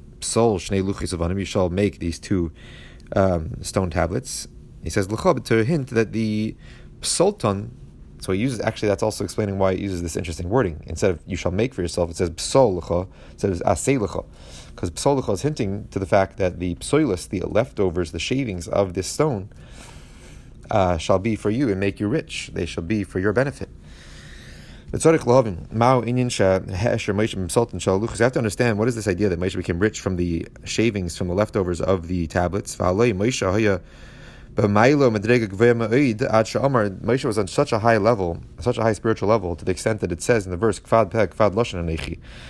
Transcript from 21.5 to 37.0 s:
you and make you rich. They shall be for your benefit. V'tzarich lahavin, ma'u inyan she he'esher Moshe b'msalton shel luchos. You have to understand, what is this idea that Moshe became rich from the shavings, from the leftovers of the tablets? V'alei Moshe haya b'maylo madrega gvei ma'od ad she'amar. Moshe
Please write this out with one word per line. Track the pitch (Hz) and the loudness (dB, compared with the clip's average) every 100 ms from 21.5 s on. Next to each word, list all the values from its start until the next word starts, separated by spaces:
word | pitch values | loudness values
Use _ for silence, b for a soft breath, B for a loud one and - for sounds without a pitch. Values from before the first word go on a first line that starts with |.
you | 113 139 | 0 0
and | 95 | 0
make | 101 - | 0 0
you | 104 | -2
rich. | 147 - - - | -2 -4 -10 -8
They | - | -6
shall | 85 - | -6 -6
be | 85 107 | -4 -2
for | 95 95 | -2 -2
your | 98 | 0
benefit. | 101 139 - - - B B B B B B B B B B B | 2 0 -4 -12 -14 B B B B B B B B B B B
V'tzarich | - 156 165 | 0 4 4
lahavin, | 123 127 113 87 - | 4 4 4 -2 -6
ma'u | 110 120 131 | 2 4 4
inyan | 110 123 123 | 2 0 0
she | - 98 92 98 | 2 2 2 0
he'esher | 92 113 104 - | -2 0 0 -2
Moshe | 98 110 | -2 -2
b'msalton | 95 92 - 120 92 | -2 -2 0 0 -2
shel | 98 95 | 0 0
luchos. | 113 - | -2 0
You | |
have | 120 | 0
to | 139 | 2
understand, | 113 - 123 104 | -2 0 0 2
what | 117 | 0
is | |
this | 117 107 | 0 -2
idea | 87 104 | 0 0
that | 85 | 0
Moshe | 90 92 | -2 -2
became | - 87 | -4 0
rich | 107 - | 0 0
from | 98 90 | -4 -2
the | 87 82 - - | -2 -2 -6 -12
shavings, | - - 117 101 87 - | -6 0 0 0 -4 -4
from | 90 | -2
the | |
leftovers | 90 107 110 90 87 | 0 0 0 -2 0
of | - 95 85 | 0 0 0
the | 90 80 | -2 -2
tablets? | 95 87 98 - - | 0 0 -2 -6 -2
V'alei | 90 92 120 | 0 2 2
Moshe | 95 110 127 95 | 2 -2 0 0
haya | 101 107 92 B B B B B B B | 2 2 0 B B B B B B B
b'maylo | - 104 104 120 147 131 | 0 2 6 6 6 4
madrega | 107 104 123 110 | 4 2 2 2
gvei | 95 120 117 | 4 4 6
ma'od | 113 123 139 107 131 | 2 2 2 2 2
ad | 110 110 | 2 2
she'amar. | 110 135 127 104 | 0 2 2 0
Moshe | 92 | -2